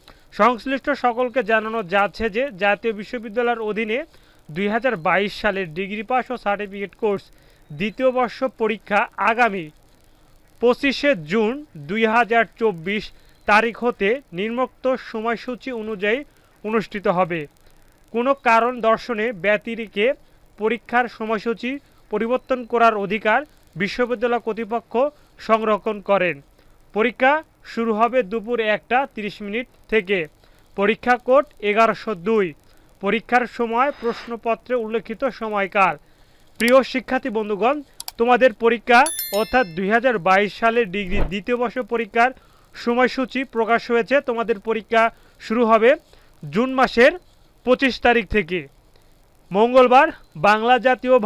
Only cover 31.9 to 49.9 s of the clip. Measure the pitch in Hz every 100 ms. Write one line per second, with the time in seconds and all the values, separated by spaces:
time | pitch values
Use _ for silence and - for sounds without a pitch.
31.9 | 196 - 196 170 226 185 143 _ _ _
32.9 | _ 190 226 - 240 240 - 233 226 277
33.9 | 277 233 - - 233 233 226 - 247 220
34.9 | 226 - 220 269 - 220 208 196 208 185
35.9 | 151 _ _ _ _ _ - 233 262 233
36.9 | 262 - 254 269 220 208 208 226 302 277
37.9 | - - - 233 240 254 - 233 233 220
38.9 | 240 - - - 202 214 254 208 160 190
39.9 | 226 254 220 165 190 208 - 226 233 226
40.9 | 190 190 170 156 196 196 240 240 254 220
41.9 | 233 226 233 247 - _ _ _ - -
42.9 | 240 247 - 254 247 269 226 220 226 -
43.9 | 233 220 220 190 226 220 208 220 220 208
44.9 | 226 226 - - - - 233 226 226 226
45.9 | 320 _ - _ _ 151 156 254 262 233
46.9 | - 262 359 _ _ _ _ - 254 269
47.9 | - 240 233 185 214 160 180 139 _ _
48.9 | _ _ _ _ _ - 180 233 254 247